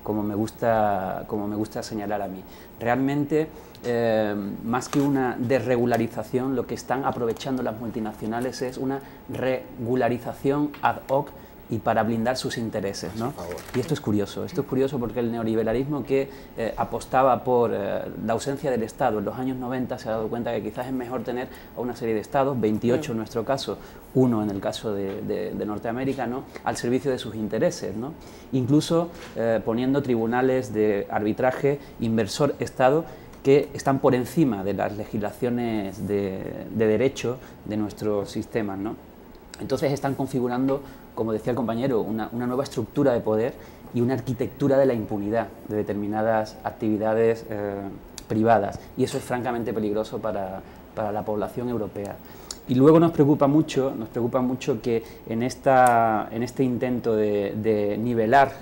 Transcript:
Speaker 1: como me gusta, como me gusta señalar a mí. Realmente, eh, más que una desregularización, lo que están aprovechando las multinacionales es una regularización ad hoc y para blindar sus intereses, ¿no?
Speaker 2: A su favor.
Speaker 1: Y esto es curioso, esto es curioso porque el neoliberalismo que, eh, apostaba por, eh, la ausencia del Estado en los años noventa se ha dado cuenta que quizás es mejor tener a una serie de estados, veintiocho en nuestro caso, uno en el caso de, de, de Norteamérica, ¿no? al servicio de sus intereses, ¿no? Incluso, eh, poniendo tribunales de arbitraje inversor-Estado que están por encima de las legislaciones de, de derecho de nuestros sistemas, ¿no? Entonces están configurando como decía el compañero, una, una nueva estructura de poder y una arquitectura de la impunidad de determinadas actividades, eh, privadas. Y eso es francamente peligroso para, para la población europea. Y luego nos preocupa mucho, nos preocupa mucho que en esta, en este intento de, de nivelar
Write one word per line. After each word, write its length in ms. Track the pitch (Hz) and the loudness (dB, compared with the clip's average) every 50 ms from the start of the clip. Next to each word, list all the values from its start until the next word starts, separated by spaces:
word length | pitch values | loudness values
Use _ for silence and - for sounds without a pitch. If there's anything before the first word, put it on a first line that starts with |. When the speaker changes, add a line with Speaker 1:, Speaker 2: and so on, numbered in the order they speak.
| - | -4
Speaker 1:
como 180 | - 107 110 104 | -2 -2 -2 -2
me 140 | 104 104 | -2 -2
gusta, 880 | 98 110 107 - - - 117 113 110 107 104 101 95 95 95 98 90 - | -2 -2 -4 -4 -2 2 2 4 4 4 2 2 0 -2 -4 -4 -6 -6
como 220 | - - 104 101 104 | -6 -6 -4 -4 -4
me 80 | 107 | -2
gusta 260 | 107 107 107 - 123 113 | -2 -4 -4 -4 -10 -8
señalar 400 | - 113 107 101 101 104 101 101 | -6 -6 -6 -4 -4 -4 -4 -4
a 60 | 95 | -6
mí. 120 | 95 92 90 - - - - - - - | -8 -10 -12 -16 -18 -20 -20 -20 -12 -4
Realmente, 720 | 113 117 120 127 135 135 143 147 147 143 156 151 156 156 - - - - - - - | 0 2 2 4 2 2 2 0 0 2 2 0 0 0 -6 -16 -18 -20 -20 -8 -4
eh, 480 | 120 120 117 117 117 110 110 107 107 104 104 101 101 101 98 98 | -2 0 2 4 4 4 4 2 2 0 -2 -4 -4 -6 -6 -4
más 240 | 113 120 127 131 - | -2 -2 -2 -2 0
que 100 | - 147 | 0 2
una 380 | 139 143 139 135 131 123 113 - | 2 4 2 2 2 0 0 -2
desregularización, 1160 | 123 117 135 127 113 123 127 120 120 120 120 113 117 110 - - 107 - - 123 123 135 135 | 0 2 2 2 2 2 2 2 4 2 4 2 2 0 -2 -8 -8 -2 -2 -2 0 0 -2
lo 100 | 120 - | -2 -2
que 80 | - 120 | -4 -6
están 300 | - - - 127 127 143 | -8 -4 -4 -4 -2 0
aprovechando 580 | 135 131 120 123 113 110 - - 139 131 127 123 | -2 -2 0 -2 -2 -2 -4 -4 -4 -4 -2 -2
las 160 | 120 110 110 | -4 -4 -6
multinacionales 840 | 123 113 98 120 110 107 107 - - 110 113 120 127 131 120 - 135 | -8 -6 -4 -4 -6 -6 -6 -6 -6 -4 -4 -2 -4 -4 -4 -4 -6
es 160 | 127 131 117 | -6 -4 -4
una 220 | 131 131 139 139 - - - - - - | -4 -2 -2 -4 -6 -12 -18 -18 -14 -10
regularización 1400 | 117 110 120 131 131 127 - - - - 120 113 127 127 123 117 120 117 - 131 113 - - 139 139 147 147 147 147 - | -6 -2 0 0 0 -2 -4 -8 -10 -8 -2 0 2 2 4 2 2 0 -4 -8 -10 -2 0 2 2 2 0 -2 -2 0
ad 160 | - 120 117 - - - | 0 0 0 0 -4 0
hoc 200 | 131 139 147 - - - - - - - - - | 0 0 0 -2 -10 -18 -20 -20 -20 -20 -10 -6
y 100 | 120 110 | -6 -2
para 240 | - 120 110 113 110 | 0 2 2 4 2
blindar 340 | 110 117 113 113 120 131 | 2 2 0 0 0 0
sus 200 | - - 131 - | 0 -2 -4 -4
intereses, 580 | 127 117 110 98 110 95 98 101 - - 90 95 | -4 -4 -4 -4 -2 -4 -4 -4 -4 -8 -8 -6
¿no? 100 | 110 113 | -4 -6
Speaker 2:
A 40 | 131 | -6
su 60 | - | -6
favor. 200 | - 87 85 87 82 - - - | -8 -10 -10 -10 -10 -10 -6 -4
Speaker 1:
Y 60 | 120 | -4
esto 140 | 120 165 156 | -2 -2 -2
es 60 | - | -2
curioso, 440 | - - 104 104 101 - - 98 98 | 0 0 2 2 0 0 -4 -8 -8
esto 180 | 156 - 160 135 | -6 -4 -4 -4
es 40 | |
curioso 320 | - 139 127 135 135 151 127 | -2 0 0 0 0 0 -2
porque 220 | 120 113 104 123 | -4 -2 -2 -2
el 100 | 120 117 | -2 -2
neoliberalismo 720 | 117 117 113 113 110 110 110 110 113 123 135 139 151 143 117 | -2 -2 -2 0 0 2 2 2 0 0 0 0 -2 -4 0
que, 280 | - 131 135 135 - - - - - - | 0 0 0 0 -2 -8 -16 -18 -16 -6
eh, 180 | - 113 107 - | -4 -4 -4 -2
apostaba 680 | - 117 - - 117 - - - 131 135 135 123 110 - | -2 -4 -4 -4 -8 -6 2 4 6 6 6 4 4 2
por, 280 | 127 123 120 120 113 104 | 2 4 4 4 4 2
eh, 280 | 101 101 98 98 98 - 92 90 85 95 | 0 -2 -2 -2 -2 -4 -6 -8 -6 -2
la 80 | 110 117 | -2 -2
ausencia 380 | 113 - 139 139 135 - 143 | 0 0 -4 -4 -2 -2 0
del 120 | 127 117 110 | 0 0 -2
Estado 360 | 110 - - 143 123 107 107 | -4 -2 0 0 0 2 0
en 80 | 101 | -2
los 120 | 104 104 120 | -2 -4 -4
años 200 | 131 131 131 127 | -4 -4 -2 -4
noventa 400 | 127 120 131 131 127 - 131 120 | -4 -4 -2 -4 -2 -4 -4 -6
se 100 | - 117 | -4 -4
ha 40 | 110 | -2
dado 160 | 113 110 107 | -2 -2 -2
cuenta 240 | 113 117 117 123 117 | -4 -4 -4 -2 -2
que 100 | 113 101 | -2 -4
quizás 240 | 107 104 - 123 | -4 -6 -6 -6
es 60 | 127 131 | -4 -4
mejor 300 | 127 123 120 127 131 110 | -6 -4 -4 -6 -6 -4
tener 260 | 127 120 123 131 127 - - - - - | -4 -6 -6 -6 -8 -12 -16 -18 -14 -8
a 40 | - | -6
una 140 | 117 123 120 | -6 -6 -4
serie 200 | - 123 113 110 | -4 -2 0 0
de 60 | 107 | 0
estados, 380 | 98 - - 143 135 135 143 123 | -2 0 2 2 2 2 2 2
veintiocho 540 | 107 107 110 104 113 117 120 135 151 156 117 | 2 2 2 2 2 2 2 2 0 -2 -4
en 60 | 113 | -4
nuestro 260 | 110 107 - 117 107 | -4 -4 -4 -4 -2
caso, 320 | - 135 - - - 98 - - - - - - - - | 0 -2 -2 -2 -6 -6 -8 -10 -18 -18 -20 -20 -2 4
uno 280 | 131 127 123 120 107 107 | 4 4 6 4 2 0
en 80 | 107 | 0
el 100 | 98 98 | -2 -2
caso 340 | 95 107 107 - - 117 104 | -2 -4 -4 -2 -4 -4 -2
de, 260 | 98 98 98 98 104 107 | -2 -4 -4 -6 -6 -4
de, 300 | 101 104 95 95 95 - | -4 -2 -2 -2 -4 -4
de 140 | 98 101 | -4 -4
Norteamérica, 600 | 104 104 101 - 120 113 123 135 135 131 135 120 | -4 -4 -4 -4 -4 -4 -2 -2 -2 -2 -2 -4
¿no? 180 | 113 123 135 - - - - - | -4 -4 -6 -8 -10 -16 -6 -4
al 120 | - 120 | -4 -4
servicio 340 | - - 120 123 127 - 143 | -2 0 0 0 2 2 0
de 80 | 127 120 | -2 -2
sus 160 | - 117 101 | -4 -8 -6
intereses, 640 | 110 107 101 110 110 143 175 - - - 101 95 | -4 -4 -2 0 2 2 2 0 -2 -6 -6 -6
¿no? 160 | 107 117 143 165 - - - - - - - - | -6 -6 -8 -10 -12 -16 -18 -18 -18 -12 -2 0
Incluso, 580 | 135 127 113 139 151 151 - 170 165 - 170 - - - - - | 0 2 6 4 4 4 4 2 2 2 0 -6 -14 -16 -12 -6
eh, 240 | - 113 117 113 107 101 | -2 2 2 2 2 2
poniendo 400 | 120 110 117 127 127 135 143 143 | 0 0 2 2 2 2 2 2
tribunales 680 | 127 123 113 113 113 120 123 131 131 131 131 123 110 104 | 2 2 2 2 2 2 4 4 4 4 2 0 0 2
de 340 | 107 107 107 101 101 101 - | 2 4 4 4 2 0 -2
arbitraje 680 | 110 107 104 107 107 - 127 127 127 - - 139 147 143 - - - - | -2 0 0 0 2 4 4 2 2 4 2 2 2 0 -4 -14 -8 -4
inversor-Estado 1040 | 117 113 113 110 110 98 - - 151 139 147 - 127 110 - - 131 127 143 160 165 - - - - - - - - | -2 0 2 2 2 2 2 2 2 2 2 0 -4 -6 0 4 6 6 6 4 2 -2 -12 -16 -18 -18 -20 -2 6
que 260 | 135 135 147 135 - - | 6 6 6 6 2 -6
están 240 | - - 139 135 135 | -2 0 2 2 6
por 160 | - 139 127 | 6 4 4
encima 500 | 127 123 120 - 170 160 135 110 98 92 | 4 0 0 2 2 4 4 2 0 -2
de 80 | 98 98 | -2 0
las 240 | 98 101 104 101 | 0 -2 -2 -2
legislaciones 1120 | 101 104 - - 113 101 101 - - - 120 120 120 120 117 110 107 98 98 92 101 95 95 | -4 -8 -4 -4 -4 -4 -4 -4 -2 -2 -2 0 0 -2 -2 -2 -2 -4 -4 -6 -6 -4 -2
de, 580 | 101 101 101 95 95 95 98 90 - - 110 - - | 0 0 0 -2 -4 -6 -8 -8 -8 -10 -10 -6 0
de 120 | 110 110 | 2 4
derecho 500 | 110 107 104 123 135 131 - - 117 123 135 - - - - - | 4 4 4 4 2 0 0 -4 -4 -4 -6 -10 -18 -20 -14 -10
de 100 | - 104 | -6 -4
nuestros 540 | 107 107 101 101 - - 107 104 101 98 101 | -2 -2 -4 -4 -4 -4 -2 0 -2 -2 -4
sistemas, 480 | - 113 104 - - 120 107 101 95 95 | -6 -8 -8 -4 -4 -4 -2 -2 -4 -6
¿no? 180 | 98 113 - - - - - - - - - - - - - - | -6 -6 -8 -10 -14 -20 -20 -20 -20 -20 -20 -20 -20 -20 -14 -12
Entonces 320 | 107 101 139 127 165 139 143 | -4 -4 -2 0 0 0 0
están 220 | 135 - 139 135 | 0 -2 -4 -2
configurando 640 | 117 139 127 - 131 120 123 123 123 131 135 135 135 139 - - - - - - | -2 -4 -2 0 0 0 0 0 2 2 2 0 0 -2 -10 -16 -18 -20 -14 -6
como 180 | - 113 110 110 | -4 -2 0 0
decía 180 | 107 - 143 | -2 0 -2
el 60 | 120 | -2
compañero, 440 | 120 123 107 113 117 127 139 127 107 | 0 0 -2 -2 0 0 2 2 2
una, 280 | 90 95 110 110 107 - - | 0 0 -2 -4 -4 -4 -4
una 140 | 120 123 | -4 -2
nueva 180 | 123 123 127 139 | -2 0 0 -2
estructura 480 | - - 131 113 - - 143 143 135 123 | -2 -2 -4 -4 -2 0 2 4 4 4
de 80 | 113 | 4
poder 340 | 110 110 107 110 113 135 - - - - - - - - - | 2 2 2 2 2 0 -2 -8 -16 -18 -18 -18 -18 -6 0
y 60 | 123 | 0
una 140 | 120 120 131 | 2 2 2
arquitectura 600 | 113 - - 123 - 131 - - - 143 139 135 135 | 0 -2 -4 -2 -2 -2 -6 -2 0 2 4 6 6
de 80 | 139 | 6
la 80 | 135 120 | 6 4
impunidad 540 | 117 104 - 107 101 101 101 110 117 110 98 - - - - | 2 -2 -2 -4 -4 -2 0 0 0 0 -2 -8 -16 -8 -4
de 80 | 107 | -2
determinadas 800 | 107 101 98 104 101 104 101 107 110 110 113 113 110 107 - - - - | -2 0 0 -2 -2 -2 -2 0 0 2 4 4 2 2 -2 -6 -6 -6
actividades, 840 | 104 - - 120 110 107 101 107 110 110 113 113 113 113 113 - - | -6 -6 -2 0 0 2 2 2 2 4 4 4 4 4 2 -2 -8
eh, 260 | 110 104 101 101 101 98 101 98 90 - - - - - - - | -6 -4 -4 -4 -4 -4 -6 -8 -10 -12 -16 -16 -16 -16 -6 -2
privadas. 520 | 113 107 107 117 117 104 101 101 101 - - - - | 0 2 6 6 6 6 6 0 -4 -8 -14 -12 -2
Y 80 | - 127 | -2 -2
eso 140 | 123 - 135 | 0 0 -6
es 60 | - | -4
francamente 480 | - 127 123 113 131 120 120 117 120 107 | -4 -4 -4 -2 -4 -4 -2 -4 -2 -2
peligroso 460 | 110 107 104 104 107 110 - - 110 | -2 -2 0 0 -2 -4 -4 -6 -6
para, 440 | 104 113 104 101 98 92 95 95 - - - - - - - | -4 -4 -4 -4 -4 -6 -8 -10 -12 -14 -20 -20 -20 -12 -6
para 180 | - 110 104 104 | -4 -4 -2 -2
la 100 | 107 101 | -4 -2
población 460 | - 107 104 95 - - - 120 123 | -2 -2 -2 -2 -4 -4 -6 -4 -2
europea. 480 | 120 113 107 95 - 104 101 98 98 - - - - - - - - - - | -2 -2 -4 -4 -6 -8 -8 -8 -8 -12 -14 -20 -20 -20 -16 -14 -16 -14 -4
Y 80 | - 135 | 0 4
luego 240 | 123 135 151 160 165 | 8 8 10 10 10
nos 140 | 165 165 165 | 8 6 6
preocupa 340 | - 147 139 143 127 143 | 4 6 6 6 4 4
mucho, 480 | 135 143 156 160 156 - 135 131 135 - | 4 6 4 4 4 0 0 0 0 -2
nos 140 | - 113 110 | -4 -8 -6
preocupa 320 | - 123 117 120 123 131 | -4 -2 -2 0 0 0
mucho 400 | 127 123 131 127 - - 131 110 | 0 0 -2 -2 -2 -2 -2 0
que 240 | - 127 117 113 - - - - - - | 0 0 0 0 -2 -4 -16 -18 -10 -6
en 140 | 135 113 117 | -4 -2 -2
esta, 840 | 135 - - - 143 131 127 127 123 120 117 117 113 110 104 - - - | -4 -4 -2 2 4 6 8 8 8 8 6 4 4 2 0 -2 -4 -4
en 100 | 113 120 | -4 -4
este 220 | 117 - - 135 | -4 0 0 0
intento 500 | 127 123 110 123 127 127 120 - 120 110 | 2 2 0 0 0 0 0 0 2 2
de, 400 | 107 107 104 104 104 101 98 - | 4 4 4 2 2 0 0 -2
de 420 | 107 107 110 110 104 104 101 104 104 | 0 2 2 2 2 2 0 0 0
nivelar 540 | 110 123 120 113 110 107 127 139 139 135 - - | 0 0 2 2 4 6 8 6 6 6 2 -10